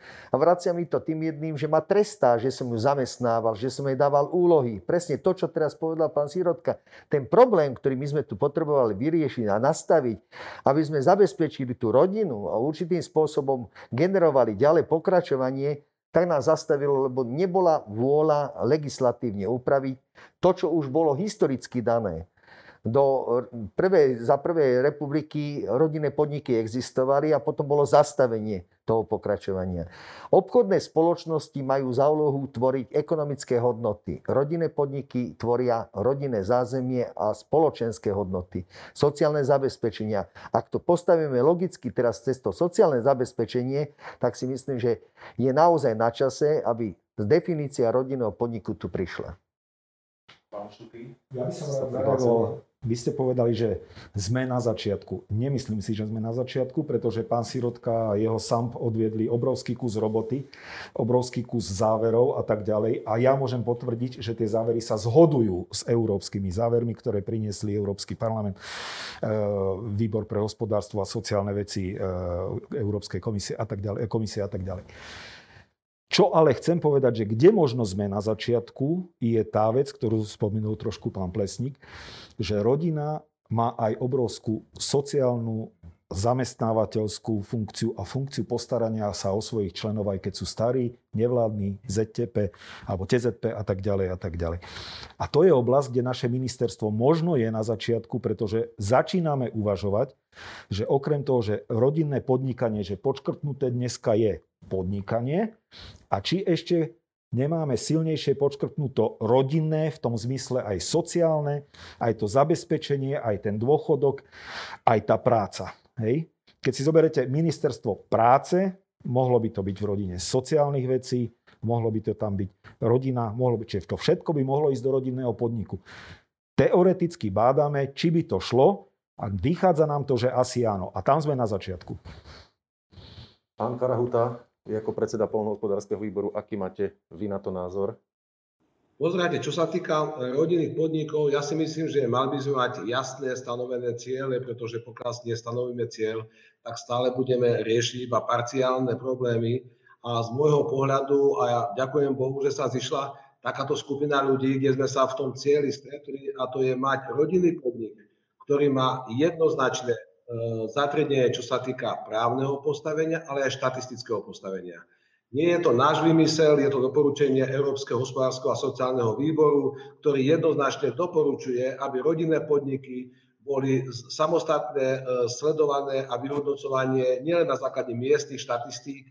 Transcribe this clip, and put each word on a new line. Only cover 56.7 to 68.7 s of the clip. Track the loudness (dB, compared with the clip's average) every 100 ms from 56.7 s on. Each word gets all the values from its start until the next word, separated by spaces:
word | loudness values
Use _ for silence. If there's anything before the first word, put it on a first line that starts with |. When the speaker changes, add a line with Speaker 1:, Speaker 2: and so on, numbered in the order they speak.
| -4
Speaker 3:
pretože | -2 -2 0 -2
pán | -2 -2 -2
Sirotka | -4 -4 -4 -2
a | 0 0 2
jeho | 2 0
samp | 0 -2 -2
odviedli | -4 -4 0 0 0 0
obrovský | 0 0 -2 -4 -4
kus | -4 -2
roboty, | 0 0 -2 -4 -6 -16 -16 -16 -8 -4
obrovský | 2 2 2 -4 -4
kus | -4 -4
záverov | 0 2 4 4 4 4 2
a |
tak | 0 -2 0
ďalej. | 0 2 -2 -2
A | 2
ja | 4 4
môžem | 0 -2
potvrdiť, | -2 -2 -4 -4 -6 -6
že | -8
tie | -2 0
závery | 0 0 -2
sa | -2 -2
zhodujú | 4 8 8 6 2 0 -6
s | -6 0
európskymi | 0 2 -2 -4 -6 -4
závermi, | -2 0 0 0 -4
ktoré | -4 -4
priniesli | -4 -4 -4 -6 -4 -2
Európsky | -2 -4 -8 -4
parlament, | -4 -2 -4 -6
e, | -12